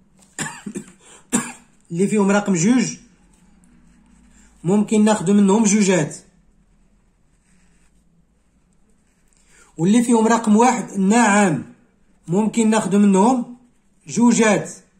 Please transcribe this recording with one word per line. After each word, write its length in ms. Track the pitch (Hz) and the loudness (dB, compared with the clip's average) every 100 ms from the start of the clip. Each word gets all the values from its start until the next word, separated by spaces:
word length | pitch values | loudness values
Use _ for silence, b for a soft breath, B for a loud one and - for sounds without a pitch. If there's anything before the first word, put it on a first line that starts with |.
| _ _ _ - | _ _ _ -14
<coughs> 1500 | - - - - - _ _ - _ - - - _ _ _ | -14 -14 -16 -16 -18 _ _ -20 _ -8 -8 -14 _ _ _
اللي 160 | 170 196 | -6 -2
فيهم 240 | 214 196 | 0 0
رقم 220 | 202 202 | 0 -2
جوج 440 | 180 175 254 185 - _ _ _ _ _ _ _ _ _ _ _ _ _ b b _ | -2 0 0 -2 -8 _ _ _ _ _ _ _ _ _ _ _ _ _ b b _
ممكن 400 | 160 208 208 214 | -4 -2 0 0
ناخدو 300 | 214 214 170 | 2 0 0
منهم 300 | 202 202 202 | 2 2 2
جوجات. 520 | 214 208 190 185 151 - - _ _ _ _ _ _ _ _ _ _ _ _ _ _ _ _ _ _ _ _ _ _ _ _ _ _ _ _ _ _ b b b b - | 0 0 0 0 -2 -8 -20 _ _ _ _ _ _ _ _ _ _ _ _ _ _ _ _ _ _ _ _ _ _ _ _ _ _ _ _ _ _ b b b b -4
واللي 260 | 165 233 | 0 2
فيهم 240 | 233 233 220 | 2 2 2
رقم 280 | 226 220 208 | 0 2 2
واحد، 420 | 247 240 - 202 | 4 0 -6 -4
نعم. 720 | 190 226 208 202 196 131 - - _ _ _ _ - | 0 2 2 2 0 -2 -8 -20 _ _ _ _ -6
ممكن 400 | 175 214 220 220 | -2 -2 -2 0
ناخدو 300 | 220 185 196 | 0 0 2
منهم 580 | 208 190 214 262 240 - _ _ _ _ - | 2 4 2 0 -4 -14 _ _ _ _ -10
جوجات، 680 | 147 240 202 220 190 - - _ _ | 0 2 2 2 0 -4 -16 _ _